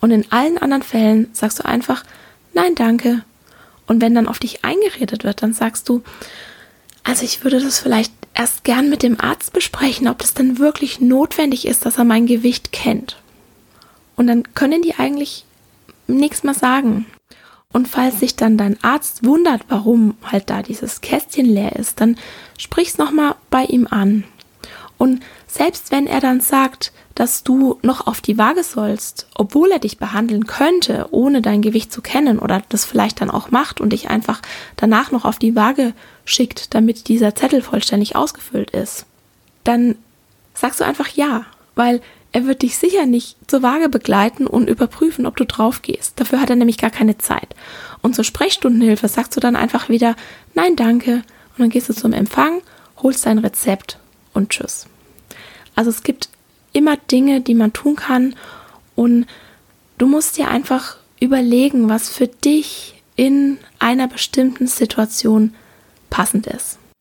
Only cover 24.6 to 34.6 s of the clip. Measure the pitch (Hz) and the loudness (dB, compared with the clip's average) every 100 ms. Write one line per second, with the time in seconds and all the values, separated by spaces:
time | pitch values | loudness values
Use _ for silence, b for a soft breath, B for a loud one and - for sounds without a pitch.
24.6 | B B B _ 254 254 B B B - | B B B _ 2 2 B B B -2
25.6 | 311 370 - 277 285 269 269 254 - 269 | -2 -2 -4 -2 0 0 0 0 2 0
26.6 | 269 262 - b b - 240 - - 262 | 0 -2 -12 b b -4 -4 -2 0 2
27.6 | 269 - 233 254 - 226 - 214 214 339 | 2 2 -2 -2 -4 -6 -4 0 2 2
28.6 | 339 - 208 214 - - - - 208 285 | -2 -4 -4 -4 -8 -14 -18 -4 0 4
29.6 | 349 359 214 - 214 202 233 208 214 - | 4 2 -2 -6 -8 -4 -2 -2 -4 0
30.6 | 285 359 - - - - 254 269 226 208 | 2 2 0 -2 -2 0 2 2 2 2
31.6 | 214 220 - - - - 294 220 - 185 | 2 0 -4 -12 -4 0 2 2 0 -4
32.6 | - 226 - 233 208 - - - - 247 | -2 -6 -2 -2 -2 -2 -4 -4 -2 -2
33.6 | 285 - 214 214 - 220 220 240 B B | -2 -2 -2 -2 -2 -4 -2 -6 B B